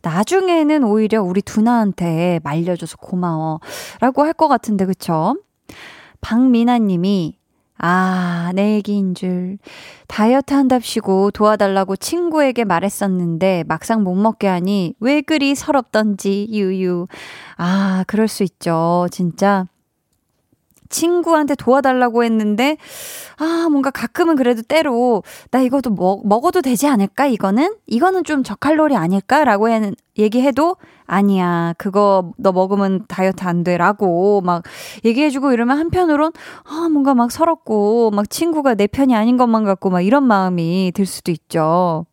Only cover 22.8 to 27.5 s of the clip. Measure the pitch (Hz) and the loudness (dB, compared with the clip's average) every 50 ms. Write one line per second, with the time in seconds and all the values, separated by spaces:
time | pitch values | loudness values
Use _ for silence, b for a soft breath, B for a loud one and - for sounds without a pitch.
22.8 | B B B B B B B B B B B - 294 330 339 330 339 330 294 277 | B B B B B B B B B B B -6 -4 -2 0 0 0 2 2 2
23.8 | 269 277 - - - 226 _ - 359 339 320 262 262 240 240 220 226 _ 285 320 | 0 -2 -4 -6 -10 -8 _ -2 0 2 2 2 2 0 0 -2 -4 _ -2 0
24.8 | 320 294 240 233 247 247 233 190 B B B B B B - 254 262 247 254 277 | 0 0 0 0 2 2 0 0 B B B B B B 0 0 0 2 0 0
25.8 | 254 247 202 170 180 185 202 - - 202 202 226 262 359 359 359 - 269 247 190 | 0 0 -2 2 2 0 0 0 0 0 0 2 2 0 0 0 0 0 0 0
26.8 | - 294 277 208 196 190 _ - 269 285 233 196 - 190 | 2 2 2 2 0 0 _ 0 0 0 2 0 0 0